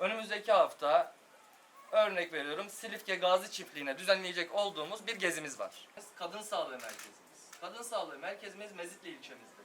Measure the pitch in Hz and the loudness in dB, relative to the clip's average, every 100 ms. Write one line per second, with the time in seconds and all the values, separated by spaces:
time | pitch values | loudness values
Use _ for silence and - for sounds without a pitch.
0 | 190 220 208 208 214 196 143 - 147 165 | 0 0 -4 -2 6 8 8 4 4 6
1 | 165 - - - - - - - - 214 | 4 -4 -20 -20 -20 -20 -20 -20 0 4
2 | 208 185 170 156 143 160 202 - 220 214 | 4 2 -2 -2 -4 -4 -6 -8 -10 -8
3 | - 185 180 185 202 - 170 151 139 139 | -2 2 6 6 4 -8 -8 -6 -4 0
4 | 190 190 185 175 170 202 202 156 156 214 | 4 4 4 -2 -2 0 0 -2 -6 -6
5 | 202 208 180 156 151 113 95 - - - | -6 -2 0 0 -4 -6 -8 -10 -20 -18
6 | - - 175 208 202 185 127 127 113 - | -18 -10 -10 -8 -4 -2 -2 -6 -10 -12
7 | - - - - - - 180 233 233 214 | -14 -18 -20 -20 -20 -14 -12 -10 -6 -4
8 | - 139 175 202 208 190 208 190 175 - | -4 -6 -8 -8 -10 -12 -12 -10 -12 -12
9 | 165 135 131 120 113 - | -14 -14 -16 -18 -20 -20